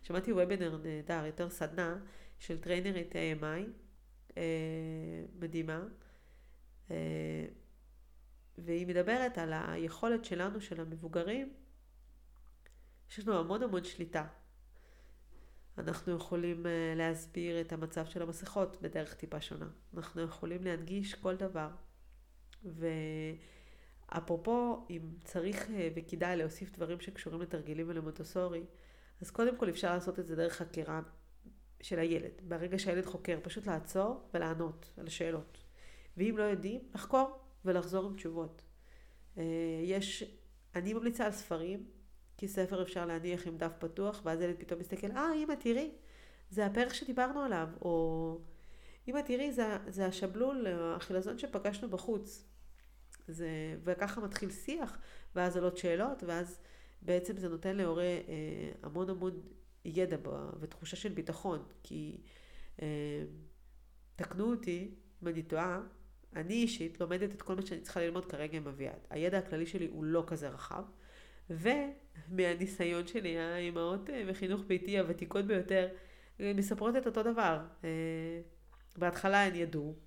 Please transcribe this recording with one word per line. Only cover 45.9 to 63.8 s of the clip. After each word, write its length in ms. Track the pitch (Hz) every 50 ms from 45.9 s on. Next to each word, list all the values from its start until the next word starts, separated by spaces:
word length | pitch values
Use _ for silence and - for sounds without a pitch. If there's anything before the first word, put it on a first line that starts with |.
| - - - - - - - - - - - -
זה 160 | 185 208 208
הפרח 280 | 202 202 233 240 254 254
שדיברנו 460 | - 302 269 247 254 254 254 277 285
עליו", 280 | 277 254 208 165 160 160 165 -
או, 580 | - 180 170 165 165 165 160 160 165 165 165 165 165 - - - - - - - - - - - - 247
"אמא, 120 | 247 294
תראי, 320 | - - 247 247 277 294
זה, 240 | 240 240 226 214 208 202 202
זה 200 | - 185 196 190
השבלול, 600 | 185 185 - 202 190 190 220 247 269 277 262 226 190 180 170 170 165 170
החילזון 420 | 175 - - 185 185 185 208 240 240
שפגשנו 520 | - - - 202 202 202 202 202 - 226
בחוץ." 540 | 185 180 - - 220 202 202 - - - - - - - - - - - - - - - - - - - - -
זה, 480 | 160 165 170 160 160 156 156 160 160 160 160
וככה 360 | 180 180 180 202 202 202 240
מתחיל 300 | 208 196 202 - 208 190
שיח, 480 | 196 - - - 294 339 285 - - - - - - - - - -
ואז 220 | 185 180 180 175
עולות 200 | 180 175 180 180
שאלות, 460 | 180 - 175 170 175 214 262 285 - 185
ואז 340 | 175 170 170 180 175 180 - - - - - - - - -
בעצם 340 | - - 180 180 180 - 208
זה 120 | 190 185 175
נותן 280 | 165 160 165 190 190
להורה, 260 | 196 185 170 165 170
אה, 680 | 175 180 175 - - - 160 156 156 156 156 - 156 147 - -
המון 280 | - 147 151 170 190 185
המון 320 | 190 175 180 185 180 185 - - - - - - - - -
ידע 320 | 170 160 185 185 180 165
ב-, 340 | 143 - - 143 143 143 147 160 160
ותחושה 360 | 156 156 - - 165 160 -
של 120 | - - 214
ביטחון, 540 | - - 160 - 160 160 - 196 170 151 - - - -
כי, 380 | - - 151 151 151 151 - - - - - - - - - - - - - -
אה, 400 | 160 151 151 147 147 147 147 147 151 151 151 156 156 - - - - - - -